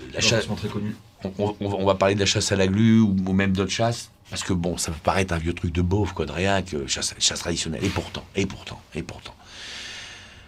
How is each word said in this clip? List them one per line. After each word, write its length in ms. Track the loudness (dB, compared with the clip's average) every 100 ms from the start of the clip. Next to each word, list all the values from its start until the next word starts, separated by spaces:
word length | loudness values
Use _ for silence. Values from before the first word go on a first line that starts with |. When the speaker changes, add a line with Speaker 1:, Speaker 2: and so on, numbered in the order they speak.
| -10
Speaker 1:
la 60 | -2
Speaker 2:
qui 60 | 2
est 40 |
Speaker 1:
chasse 160 | 2 0
Speaker 2:
forcément 100 | -4
très 120 | -4
connue ? 260 | -4 -6 -8 -14 -10 -8
Speaker 1:
On, 80 | -2
on, 160 | -2 -2
on 100 | -4
va, 60 | 0
on 80 | 2
va 100 | 4
parler 200 | 4 4
de 40 |
la 40 | 2
chasse 260 | 2 2
à 40 | 2
la 120 | 4
glu 320 | 6 8 8
ou, 140 | 6 4 2
ou 80 |
même 180 | 2 4
d'autres 180 | 2 0
chasses. 400 | 0 0 0 -8 -18 -12
Parce 140 | -8
que 100 | -2
bon, 240 | 0 0 -2
ça 140 | -4
peut 80 | -2
paraître 300 | 0 2 2
un 40 | 0
vieux 160 | -2
truc 200 | -2 -2
de 80 | 0
beauf, 320 | 2 2 0
quoi, 120 | -2 -4
de 60 |
réac, 420 | -2 0 0 0
euh, 140 | -4 -4
chasse, 260 | -4 -4 -2
chasse 200 | -2 0
traditionnelle. 440 | -4 -4 -4 -2
Et 60 | -2
pourtant, 340 | -2 -4 -8 -8 -4
et 100 | -4
pourtant, 360 | -4 -14 -16 -12 -10
et 80 |
pourtant. 320 | -10 -12 -16 -20 -20 -18 -14 -14 -12 -14 -16 -18 -20 -20